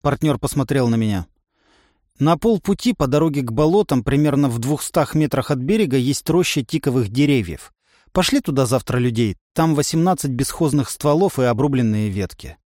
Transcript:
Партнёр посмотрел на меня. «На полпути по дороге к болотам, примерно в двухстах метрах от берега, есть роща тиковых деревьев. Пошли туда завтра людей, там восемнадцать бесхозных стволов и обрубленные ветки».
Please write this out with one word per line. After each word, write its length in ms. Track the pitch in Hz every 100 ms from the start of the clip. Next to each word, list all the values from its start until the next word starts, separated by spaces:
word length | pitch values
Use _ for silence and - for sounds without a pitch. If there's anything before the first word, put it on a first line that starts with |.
Партнёр 380 | 147 - 156 135
посмотрел 480 | 131 147 127 139 120
на 80 |
меня. 320 | 113 110 95 85 _ _ _ _ _ _ _ _ _
«На 180 | 147 170
полпути 560 | 226 202 - 196 247
по 140 | 214 139
дороге 340 | 147 165 143
к 100 | 123
болотам, 520 | 113 156 196 202 131
примерно 460 | 117 139 151 143 139
в 100 | 117
двухстах 560 | 120 147 - 175 143
метрах 360 | 156 151 139 -
от 80 | 139
берега, 380 | 131 220 180 135
есть 320 | 123 139 -
роща 340 | 175 175 151
тиковых 460 | 123 160 147 127 107
деревьев. 640 | 117 147 135 87 73 - _ _ _ _
Пошли 280 | 185 180 277
туда 260 | - 139
завтра 320 | 123 127 - 120
людей, 400 | 123 113 110 90 _
там 220 | - 160
восемнадцать 560 | 147 143 165 175 180 143
бесхозных 580 | 123 135 - 160 147 127
стволов 500 | - 151 151 190 -
и 40 |
обрубленные 680 | 123 113 143 131 113 107 107
ветки». 480 | 98 92 - - -